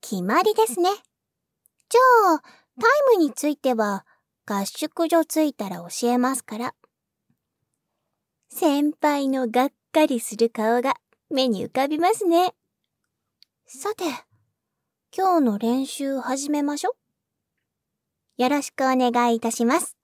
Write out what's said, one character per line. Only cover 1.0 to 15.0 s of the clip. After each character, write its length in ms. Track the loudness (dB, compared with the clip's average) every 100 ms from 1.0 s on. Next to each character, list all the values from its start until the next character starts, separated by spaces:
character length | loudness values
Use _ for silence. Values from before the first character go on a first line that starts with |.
| _ _ _ _ _ _ _ _ _
じ 100 | 4
ゃ 40 | 6 6 6 2
あ、 60 |
タ 460 | -2 -20 _ -2 0 2 4 4
イ 20 |
ム 60 |
に 80 | 4
つ 160 | 0 -4
い 80 | -2
て 160 | -2
は、 320 | 0 -2 -4 _ _ _ _ -8
合 200 | -6 -6
宿 420 | -8 -10 -4 0
所 160 | 0
着 240 | 0 0 -2
い 60 |
た 160 | -2 -10
ら 80 | -10
教 320 | -12 -4 -2
え 80 | 0
ま 180 | 0 -4
す 80 |
か 140 | -8 -10
ら。 180 | -10 -12 _ _ _ _ _ _ _ _ _ _ _ _ _ _ _ _ _
先 420 | -2 0 0 -2 0
輩 280 | -2 0 -2
の 180 | -2 -2
が 180 | 0 -2
っ 60 | _ _
か 120 | 0 2
り 120 | 0
す 160 | -6 -2
る 140 | -2
顔 320 | 0 -2 0
が 140 | -2 -6 _ _ _
目 180 | -2 0
に 180 | -2 -4
浮 60 |
か 160 | -2 -2
び 120 | 0
ま 100 | 0
す 160 | 0 0
ね。 280 | 2 0 -4 _ _ _ _ _ _ _ _ _ _ _
さ 280 | -12 -10 -6
て、 80 | -6 -8 -14 _ _ _ _ _ _ _